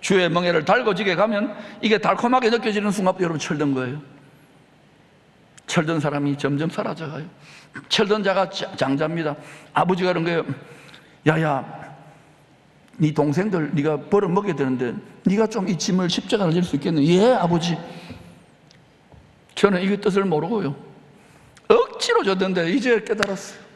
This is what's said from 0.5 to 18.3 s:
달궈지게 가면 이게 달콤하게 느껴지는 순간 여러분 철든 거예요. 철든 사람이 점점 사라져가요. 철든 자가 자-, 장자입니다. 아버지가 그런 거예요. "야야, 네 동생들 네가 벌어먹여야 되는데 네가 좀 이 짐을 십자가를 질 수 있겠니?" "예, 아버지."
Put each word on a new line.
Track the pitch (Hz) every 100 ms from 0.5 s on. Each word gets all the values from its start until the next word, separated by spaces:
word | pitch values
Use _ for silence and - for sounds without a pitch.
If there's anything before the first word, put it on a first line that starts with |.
| 170 151
달궈지게 | 220 233 180 202 170
가면 | 214 208 - - - -
이게 | 220 208
달콤하게 | - 190 240 254 233
느껴지는 | 233 226 208 208
순간 | 202 185 185
여러분 | 180 160
철든 | - 147 147
거예요. | 131 127 127 151 - - - _ _ _ _ _ _ _ _ _ _ _ - -
철든 | - 156 165
사람이 | 147 143 143 139
점점 | 139 143 165
사라져가요. | - 208 156 160 147 156 - - - - - -
철든 | - 208 214
자가 | 196 190 185
자-, | - - -
장자입니다. | 135 139 156 165 156 147 - - -
아버지가 | - 170 180 190
그런 | 175
거예요. | 165 165 135 135 - - - - - - 151
"야야, | 156 160 139 110 - - - - - - _ _ _ _ _ _ -
네 | 151
동생들 | 151 147 147 208 185 151
네가 | 151 143 147 143
벌어먹여야 | 202 196 190 202 151
되는데 | 139 127 127 110 - - -
네가 | 196 220
좀 | 220 180
이 | 165
짐을 | - 185 180
십자가를 | - - - 165
질 | 170
수 | 180 139
있겠니?" | - 165 143 180
"예, | 220
아버지." | 247 175 170 170 165 - - - - -